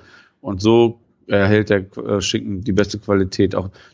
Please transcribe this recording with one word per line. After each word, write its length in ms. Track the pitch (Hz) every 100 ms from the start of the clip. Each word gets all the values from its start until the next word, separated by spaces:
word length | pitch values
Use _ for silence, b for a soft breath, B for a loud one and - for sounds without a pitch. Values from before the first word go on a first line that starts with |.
| b b b b
Und 180 | - 98
so 400 | 107 117 117 113 _ _ -
erhält 440 | 101 98 107 104
der, 160 | 104 92 -
äh, 240 | 113 104
Schinken 420 | 92 113 110 98
die 100 | 110
beste 260 | 98 101 104
Qualität. 560 | - 98 95 - 98
Auch 160 | 98 92 b b